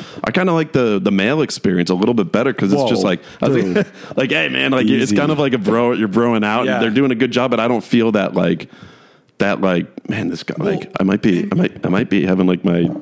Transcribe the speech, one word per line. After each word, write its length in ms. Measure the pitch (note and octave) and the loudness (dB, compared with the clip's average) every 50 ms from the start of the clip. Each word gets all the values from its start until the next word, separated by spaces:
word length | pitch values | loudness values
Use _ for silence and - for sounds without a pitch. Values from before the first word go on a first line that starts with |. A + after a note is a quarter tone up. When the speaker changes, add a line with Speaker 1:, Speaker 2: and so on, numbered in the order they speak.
| - - - - - | -12 -14 -12 -8 -6
Speaker 1:
I 80 | - | -4
kinda 220 | A#2+ F#3 F#3 F#3 E3 | -2 0 0 2 2
like 200 | E3 D#3+ D3 - | 0 0 0 0
the, 260 | C#3 B2 A2+ G#2 G2 | 0 2 2 2 2
the 120 | F#2 G#2 | 2 2
male 300 | G2+ F#2+ F#2+ A2+ C#3+ D#3+ | 2 2 2 2 2 2
experience 480 | C#3+ - - - - G#2 F#2 F2+ F2 - | 0 -2 -2 -2 -2 0 0 0 2 0
a 60 | F#2 | 0
little 180 | F2+ G2+ A#2 A#2+ | 2 2 2 2
bit 160 | A2+ G2 E2 | 2 0 0
better 220 | - G2+ B2 C3+ A#2+ | 0 0 0 0 0
'cause 180 | - - G2 | 0 0 0
it's 100 | A#2 C#3+ | 2 2
Speaker 2:
Whoa, 80 | C3+ A#2 | 2 2
Speaker 1:
just 140 | A#2+ F#2+ F#2+ | 0 0 0
like, 180 | G#2 F2+ E2+ - - - - | 0 -2 -2 -4 -10 -8 -4
I 80 | - A#2+ | -2 0
think, 260 | C#3 B2 G2 F#2+ F2+ | 0 0 0 0 0
Speaker 2:
dude. 120 | G#3 F#3 - - - | 0 -2 -2 -6 -14
Speaker 1:
<laughs> 140 | - - - | -18 -8 -4
like, 160 | - C3 C3 | -4 -2 0
"Hey, 160 | D#3 D#3 D#3+ C#3+ | 0 -2 -2 -2
man," 220 | B2+ C3 C3+ C#3 | -2 -2 0 0
like, 140 | C3+ B2+ B2 A2 | 2 2 2 2
it's 240 | - - C3 C3 | 2 2 2 2
Speaker 2:
Easy. 40 | G#2 | 2
Speaker 1:
kind 160 | G2+ C#3+ D3 | 2 2 2
of 80 | D#3 C#3+ | 0 0
like 140 | D3 C#3 A#2+ | 0 0 0
a 40 | B2 | 0
bro, 360 | G2 G2+ A2 A#2 A#2+ A#2+ B2 | 0 0 0 2 2 2 0
you're 140 | F#2 A2 G#2 | 0 -2 0
broing 360 | F#2 A2+ A#2+ A#2+ A#2 A2 G#2+ | 2 2 2 2 2 2 0
out, 200 | G#2 G#2+ A#2 B2 | 0 0 0 0
Speaker 2:
Yeah. 100 | C3 B2+ | 0 0
Speaker 1:
and 80 | A#2+ A2+ | 0 0
they're 60 | A2+ | 0
doing 200 | G#2+ B2+ C#3 C3+ | 2 2 2 2
a 40 | B2+ | 2
good 160 | A2 C3 B2 | 0 -2 0
job, 180 | A2 B2 B2 C3 | 0 0 0 0
but 80 | A#2+ A2 | 0 0
I 80 | A2 A#2+ | 0 0
don't 160 | B2 A2 - | 0 -2 -2
feel 280 | - - A#2+ A2+ A2+ G#2 | 0 2 2 2 2 2
that, 200 | G#2 F#2+ - - | 2 0 0 0
like, 340 | F#2 F2+ F2 F2+ - - - - - - - - - - - _ _ _ _ _ - | 0 0 0 0 -2 -6 -10 -20 -20 -20 -20 -20 -20 -20 -20 _ _ _ _ _ -4
that, 200 | G#2 G2+ G2 - | -2 -2 0 0
like, 460 | - F#2+ F2+ F2 E2 - - - - - | 0 0 0 0 -2 -4 -10 -12 -10 -8
"Man, 200 | - G#2+ - E2+ | -6 -4 -4 -6
this 140 | E2+ E2 - | -6 -8 -8
guy, 100 | - - - | -10 -8 -4
Speaker 2:
Well, 100 | D#3 G3+ - | -4 -2 -4
Speaker 1:
like, 160 | - - - - - | -4 -6 -6 -4 -2
I 40 | F#2+ | 0
might 180 | F#2+ G2+ G#2+ - | 0 0 2 2
be, 240 | A2+ F2+ E2+ - G3+ | 2 2 2 0 0
I 40 | - | 0
might, 280 | E3+ F#3 - - - - | 0 0 0 -2 -4 -4
I 40 | F2+ | -2
might 200 | F2+ G2 B2 - | 0 0 0 0
be 140 | - G2+ D2+ F#2+ | 0 0 0 2
having, 180 | F#2 F#2 F#2 | 2 2 2
like, 180 | F#2 F2+ E2 - | 2 2 0 0
my 280 | G2 F2 F2 E2+ E2 - - | 0 0 2 0 0 -2 -6